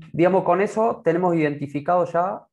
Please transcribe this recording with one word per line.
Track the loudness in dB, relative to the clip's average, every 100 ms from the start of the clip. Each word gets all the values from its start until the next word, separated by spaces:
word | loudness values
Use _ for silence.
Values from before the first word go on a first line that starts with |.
| -8
digamos, | 0 2 2
con | 2 2
eso | 0 0 -2 0
tenemos | 0 0 2 2
identificado | 0 -2 -6 -6 0 0 0
ya | 0 -2 -4 -14